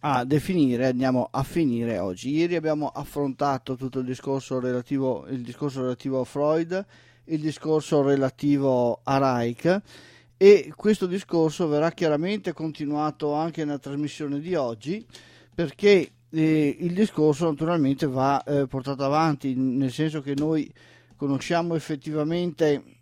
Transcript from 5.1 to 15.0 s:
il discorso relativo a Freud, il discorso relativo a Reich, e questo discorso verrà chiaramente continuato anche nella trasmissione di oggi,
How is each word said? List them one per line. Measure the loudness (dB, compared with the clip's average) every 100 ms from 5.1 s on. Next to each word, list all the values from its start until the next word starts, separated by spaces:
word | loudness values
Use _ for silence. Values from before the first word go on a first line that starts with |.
| -4 -6
il | -10
discorso | -10 -8 -8 -4
relativo | -4 -4 -4 -4
a |
Freud, | -4 -2 0 0 -2 -6 -8 -16 _ _
il | -8 -4
discorso | -4 -6 -2 -2 2 2
relativo | 4 2 0 0 0 2 2 2 2 0
a | -2 2 2 2
Reich, | -2 -2 0 0 -2 -20 -20 -20 _ _
e | 10 10 6 -4
questo | 0 2 0
discorso | -4 -2 0 0 0 0
verrà | 2 0
chiaramente | 0 0 0 -2 -4 -6
continuato | -6 -8 -6 -6 -2 -4 -2 -4
anche | -2 -4 -4
nella | -6 -6
trasmissione | -8 -6 -6 -6 -6 -6
di | -4
oggi, | -2 -2 -6 -8 -8